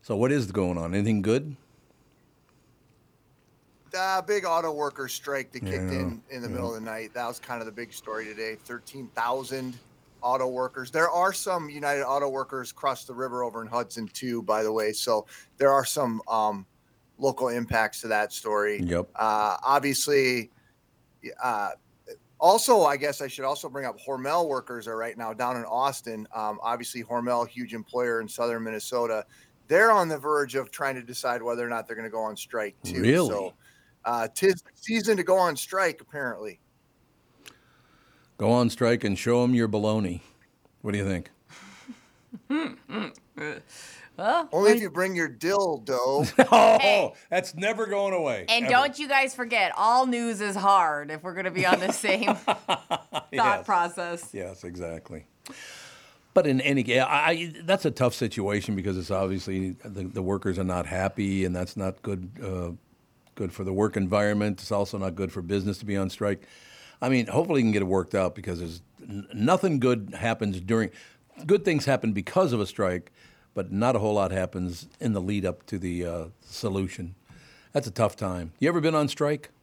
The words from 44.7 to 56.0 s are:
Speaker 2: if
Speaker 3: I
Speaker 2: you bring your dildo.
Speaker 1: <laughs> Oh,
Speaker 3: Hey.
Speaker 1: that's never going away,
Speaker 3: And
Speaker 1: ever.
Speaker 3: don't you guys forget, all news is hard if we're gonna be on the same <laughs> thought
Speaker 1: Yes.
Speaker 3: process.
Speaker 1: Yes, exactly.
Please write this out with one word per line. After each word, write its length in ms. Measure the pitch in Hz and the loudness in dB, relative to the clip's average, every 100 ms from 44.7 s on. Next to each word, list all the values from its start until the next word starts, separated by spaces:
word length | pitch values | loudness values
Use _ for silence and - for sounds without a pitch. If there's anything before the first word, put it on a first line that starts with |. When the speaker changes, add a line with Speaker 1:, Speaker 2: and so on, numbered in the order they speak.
Speaker 2:
if 60 | 233 | 6
Speaker 3:
I 20 | |
Speaker 2:
you 100 | 202 | 4
bring 240 | 156 190 | -2 -2
your 140 | 180 160 | 0 -4
dildo. 1000 | 120 165 202 190 147 110 131 127 139 143 - 254 | -2 0 2 2 -2 -2 0 2 2 0 4 8
Speaker 1:
<laughs> 0 | |
Oh, 280 | 233 220 220 | 10 10 8
Speaker 3:
Hey. 340 | 269 208 151 - - | 6 4 2 -4 -4
Speaker 1:
that's 260 | 175 180 | -2 -2
never 300 | 156 202 220 220 | -4 -4 -2 -2
going 280 | 202 202 | 0 0
away, 320 | 185 151 110 92 | 0 0 -2 0
Speaker 3:
And 160 | 226 | 0
Speaker 1:
ever. 80 | 240 | 4
Speaker 3:
don't 260 | 247 285 - | 4 4 -2
you 100 | 294 | 0
guys 260 | 269 262 | 2 2
forget, 380 | 254 240 233 185 - | -2 -2 0 0 2
all 300 | 214 247 262 | 4 4 4
news 340 | 240 233 214 | 2 0 -2
is 160 | 208 196 | -2 0
hard 540 | 196 196 170 147 147 | 6 6 6 0 -4
if 120 | 156 | -8
we're 120 | 175 | -8
gonna 160 | 180 185 | -6 -4
be 160 | 180 185 | 0 4
on 140 | 180 | 4
the 120 | 190 | 2
same 420 | 214 208 190 214 | -2 0 2 2
<laughs> 0 | |
thought 920 | 240 - 196 - 143 - 175 - 156 - | 0 0 -2 0 -4 -2 -8 -6 -10 -6
Speaker 1:
Yes. 360 | - 220 202 - | 0 2 2 0
Speaker 3:
process. 640 | 175 175 175 175 170 - | 0 0 -4 -8 -8 -10
Speaker 1:
Yes, 320 | 104 92 92 | -10 -10 -10
exactly. 640 | 90 90 85 82 - 80 - _ - - - - - - | -12 -8 -8 -8 -12 -16 -16 _ -20 -18 -16 -18 -20 -20